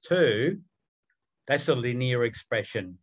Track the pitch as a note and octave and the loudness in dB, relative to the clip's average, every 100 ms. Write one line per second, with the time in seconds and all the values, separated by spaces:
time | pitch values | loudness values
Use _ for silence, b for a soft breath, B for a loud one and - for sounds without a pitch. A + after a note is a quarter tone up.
0 | - F3+ D3 G#2+ C#3+ G3+ - _ _ _ | -2 2 4 4 0 -2 -10 _ _ _
1 | _ _ _ _ - C#3+ - C3 A#2+ A#2+ | _ _ _ _ -2 0 2 0 0 -2
2 | B2+ B2 A#2 G#2+ - A2+ G#2 A2 F#2 F#2 | 0 2 0 -2 -4 -4 -2 -6 -8 -8